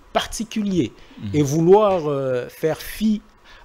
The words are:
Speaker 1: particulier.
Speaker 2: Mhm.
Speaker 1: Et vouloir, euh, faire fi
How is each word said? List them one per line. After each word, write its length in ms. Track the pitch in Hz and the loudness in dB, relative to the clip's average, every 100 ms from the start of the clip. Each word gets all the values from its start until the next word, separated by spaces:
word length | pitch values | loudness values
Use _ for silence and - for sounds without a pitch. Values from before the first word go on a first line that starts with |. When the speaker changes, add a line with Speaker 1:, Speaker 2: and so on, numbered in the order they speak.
| - | -6
Speaker 1:
particulier. 760 | 214 - - 214 226 202 185 110 - - - | -4 -4 -8 -8 -6 -2 0 -2 -6 -20 -14
Speaker 2:
Mhm. 100 | 104 | -4
Speaker 1:
Et 80 | 147 | -2
vouloir, 680 | 143 156 165 202 208 185 151 | 0 2 6 6 6 2 -2
euh, 400 | 139 131 123 - | -4 -2 -4 -6
faire 280 | - 156 151 | -6 -4 -4
fi 440 | - - 214 208 - _ - - | -8 -4 -2 -2 -6 _ -20 -20